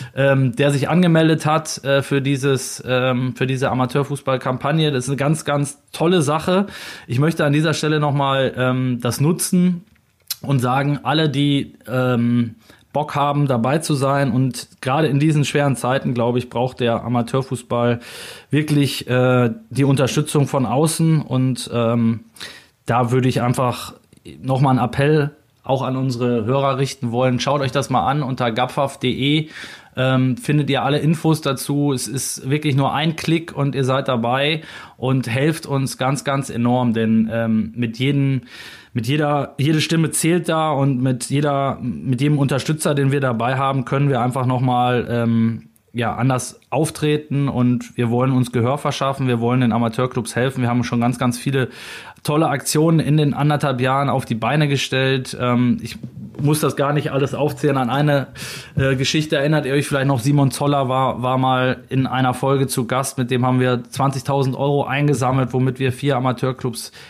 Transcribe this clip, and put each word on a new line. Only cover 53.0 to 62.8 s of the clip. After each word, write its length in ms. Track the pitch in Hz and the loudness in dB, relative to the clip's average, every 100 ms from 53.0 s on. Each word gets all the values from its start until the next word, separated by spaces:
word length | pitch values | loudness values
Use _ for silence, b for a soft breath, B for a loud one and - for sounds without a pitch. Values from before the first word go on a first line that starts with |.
| 139 156 | 4 2
den 160 | 147 | 2
anderthalb 480 | - 147 147 147 127 | 2 0 2 0 0
Jahren 280 | 131 135 139 | 0 2 2
auf 160 | 113 | 0
die 100 | - | -2
Beine 320 | 110 113 151 147 | -2 0 2 2
gestellt. 720 | 135 - 131 131 135 127 - | 0 0 0 2 0 -4 -4
Ähm, 380 | 123 120 123 113 | 0 2 2 2
ich 140 | - - - - - - | -4 -12 -14 -14 -14 -2
muss 160 | 143 151 | 0 2
das 160 | 147 | 0
gar 180 | - 139 | 0 0
nicht 200 | 147 147 | 0 0
alles 200 | 139 139 | 0 -2
aufzählen. 440 | 123 143 131 147 135 | 0 -2 0 0 0
An 140 | 120 | 0
eine, 360 | 135 151 143 127 - B B B 143 | 2 2 2 -2 -10 B B B -2
äh, 200 | 135 135 | 0 2
Geschichte 400 | 135 160 151 151 | 0 0 0 0
erinnert 300 | 147 156 127 | 2 0 0
ihr 80 | |
euch 120 | 147 - | 0 0
vielleicht 220 | 139 135 | 0 0
noch, 100 | 131 | 0
Simon 320 | 123 147 135 | 2 2 2
Zoller 380 | - 143 143 127 | 2 0 2 2
war, 340 | 131 131 95 | 0 0 0
war 160 | 123 131 | -2 0
mal 460 | 131 127 127 127 - | 2 2 0 -2 -4
in 180 | 131 127 | -2 0
einer 260 | 127 131 | 0 0
Folge 320 | 123 135 139 131 | 0 0 0 0
zu 200 | - | -2